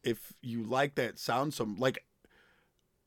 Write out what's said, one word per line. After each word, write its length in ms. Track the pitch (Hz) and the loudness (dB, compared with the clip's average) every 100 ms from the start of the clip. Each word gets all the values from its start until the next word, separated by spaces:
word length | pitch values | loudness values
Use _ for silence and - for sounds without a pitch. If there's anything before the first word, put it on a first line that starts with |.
if 300 | - 110 - - | 0 -2 -6 -12
you 200 | 127 117 | -6 -4
like 300 | 110 131 143 143 | 0 2 2 2
that 220 | 117 - | -2 -2
sound, 360 | - 120 147 | 0 2 0
some, 220 | - 110 98 | -2 -4 2
like, 280 | 131 - _ _ _ - - _ _ _ _ _ | 0 0 _ _ _ -20 -20 _ _ _ _ _